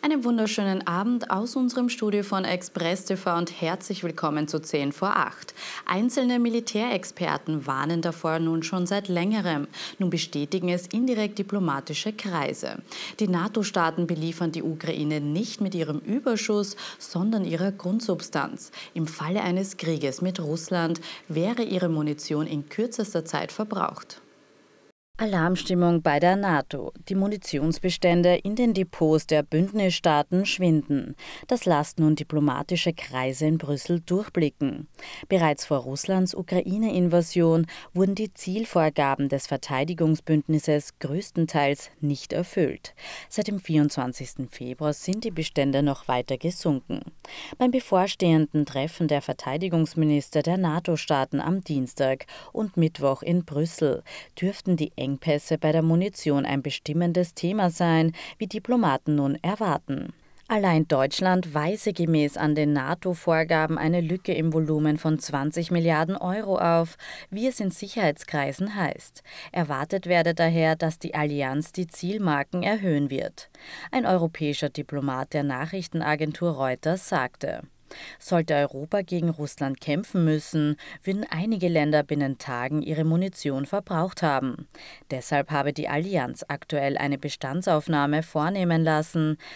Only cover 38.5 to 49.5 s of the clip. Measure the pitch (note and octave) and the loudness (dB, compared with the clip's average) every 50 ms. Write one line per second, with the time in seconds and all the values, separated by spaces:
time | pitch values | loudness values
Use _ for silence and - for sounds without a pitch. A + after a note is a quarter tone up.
38.5 | F3+ G#3+ A3+ - - F3+ D#3+ D#3 D3 - C#3+ C#3 C#3 - C#3+ C#3 C#3 C#3 - - | -2 -2 -4 0 2 4 4 4 4 4 2 2 2 2 0 0 0 -2 -2 -2
39.5 | C#3+ C3+ - - C#3+ C3 C#3+ D#3+ F3+ D#3+ E3+ D#3 D#3+ D#3 - - D#3+ D3+ C#3+ - | -4 -4 -4 -2 0 0 0 -2 0 2 4 4 4 2 2 2 2 2 4 2
40.5 | D#3 D3+ - - D3+ D3 - - _ _ - D3 C#3+ F3 G3+ - - E3+ E3 D#3 | 2 2 4 2 2 2 0 -4 _ _ -6 -4 -4 -4 -4 -4 0 0 0 2
41.5 | - D#3 C#3+ C#3 C#3+ - - - - _ D3+ C#3+ C#3+ - - - - D#3+ F3+ - | 2 2 4 4 2 0 -4 -16 -8 _ -2 -2 -2 -2 -4 -4 -4 -4 -4 -2
42.5 | - G3 E3 C3+ - - - - - - - - - - - - - - G#3 - | 0 0 0 0 0 -6 -12 -18 -18 -16 -16 -14 -14 -14 -12 -8 -4 -4 -4 -2
43.5 | G#3 F#3+ - - D#3+ D3+ D3 D3 - - B2+ B2+ B2+ - C3 - - - C3 A#2+ | -4 -6 -4 2 4 4 4 4 2 0 -4 -4 -4 -8 -10 -10 -8 -8 -10 -10
44.5 | - - C3 B2 B2+ - D#3 D3+ D3 - - - F#3 A3 - A3+ F3+ D#3+ D#3 - | -10 -12 -10 -10 -8 -4 -2 -2 -2 -2 -2 -4 -4 -2 -4 -6 -4 -4 -6 -2
45.5 | - - C#3 C#3 C3+ C#3 D3 D3 C3+ - - - B2+ B2 B2 - C3+ B2+ - D#3+ | 0 2 2 4 4 4 4 2 0 0 -2 -2 0 0 0 -2 -4 -2 -2 -4
46.5 | F#3 - - E3+ C#3+ C3 - - - - - - - - - - - - - - | -4 0 0 0 0 0 -2 -6 -8 -8 -8 -14 -18 -18 -20 -18 -16 -16 -14 -14
47.5 | - - B3 B3+ B3 B3+ - - G3+ F#3 F#3 G3 - - F#3+ E3+ E3 D#3 D#3 D3 | -2 0 2 2 2 0 0 2 2 4 4 2 0 2 4 6 6 6 6 4
48.5 | - D#3 D3 - - C3+ C3+ D#3+ - - D#3+ D3+ D3 C#3+ - - C3 - - C#3 | 2 0 0 0 0 -2 -2 -2 -2 -2 0 2 2 0 0 -2 -8 -6 -4 -4